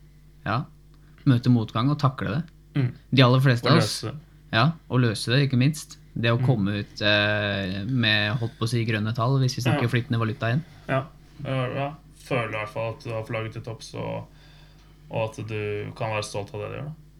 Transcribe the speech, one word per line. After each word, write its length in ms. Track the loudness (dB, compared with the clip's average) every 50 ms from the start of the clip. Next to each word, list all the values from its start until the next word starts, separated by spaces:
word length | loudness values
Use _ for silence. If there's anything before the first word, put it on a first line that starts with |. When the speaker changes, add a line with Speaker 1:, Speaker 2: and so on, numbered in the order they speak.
| -20 -20 -20 -20 -20 -20 -20 -10 -6
Speaker 1:
ja, 200 | -4 -2 -2 -4 -6 -12 -20 -20 -20 -20 -20 -20 -20 -20 -2 2
møte 220 | 2 4 4 4 4
motgang 400 | 4 4 2 0 -2 -2 0 0
og 80 | 0 2
takle 300 | 0 -2 0 -2 -6 -4 -4
det. 80 | -4 -6 -8 -12 -20 -20 -8 -4
Speaker 2:
Mm. 180 | -2 -2 -2 -4 -8 -8 0 4
Speaker 1:
De 80 | 6 6
aller 180 | 8 6 6
fleste 240 | 4 4 2 2 4
Speaker 2:
Og 60 | 4 6
Speaker 1:
av 60 | 6
oss, 240 | 6 2 -2 -4 -6
Speaker 2:
løse 80 | -8 -10
det. 80 | -10 -16 -20 -20 -20 -12 0 2
Speaker 1:
ja, 200 | 4 4 4 2 -2 -8 -2
og 120 | 0 2
løse 260 | 2 2 0 -2 -2
det, 220 | 0 2 2 2 4
ikke 80 | 4 4
minst. 380 | 4 2 2 0 -8 -14 -18 -20 -20 -12 -8 -2
Det 120 | 2 2
å 80 | 2 2
Speaker 2:
Mm. 80 | 4
Speaker 1:
komme 220 | 2 2 2 2 0 0 -2
ut, 220 | -4 -6 -8 -2 2
eh, 840 | 4 4 4 4 2 2 0 0 0 -2 -2 -2 -4 -4 -4 -4
med, 520 | -2 0 2 4 4 4 4 2 2 0
holdt 220 | -2 -2 -4 -4 -4
på 60 | -4
å 40 | -2
si, 160 | 0 -2 0
grønne 300 | 0 0 0 0 -2 -2
tall, 240 | 0 0 2 2 2
hvis 180 | 2 0 0
vi 60 | -2 0
snakker 200 | 0 0 2 0
Speaker 2:
Ja. 60 | 0
Speaker 1:
flytende 300 | 0 0 0 0 -2 0
valuta 280 | 0 -2 -2 -2 -2 0
igjen. 120 | 0 -2 -2 -6 -16 -18 -6 -4
Speaker 2:
Ja. 160 | -4 -4 -4 -6 -14 -20 -20 -20 -18 -12 -8
Ja, 220 | -6 -4 -4 -4 -4 -4
ja. 200 | -4 -6 -6 -8 -12 -20 -20 -20 -20
Føler 300 | -8 -4 -2 -2 -2 -4
i 40 | -6 -6 -8
hvert 40 | -6
fall 260 | -6 -6 -6 -6 -6
at 60 | -8 -10
du 80 | -8
har 140 | -8 -8 -6
flagget 280 | -6 -6 -6 -6 -6 -10
til 80 | -10 -10
topps, 320 | -10 -12 -12 -14 -14 -10
og, 320 | -8 -8 -6 -8 -8 -10 -12 -18 -20 -20 -20 -20 -20 -20 -20 -20 -20 -20 -20 -20 -20 -18 -8
og 200 | -4 -4 -4 -4 -6 -8
at 80 | -8 -8
du 440 | -6 -6 -4 -4 -4 -6 -6 -10 -8
kan 140 | -6 -6 -4
være 120 | -4 -4 -6
stolt 300 | -6 -6 -8 -8 -8 -10
av 60 | -10
det 100 | -8 -8
du 60 | -8
gjør, 160 | -8 -10 -10 -10 -14 -18 -20 -20 -20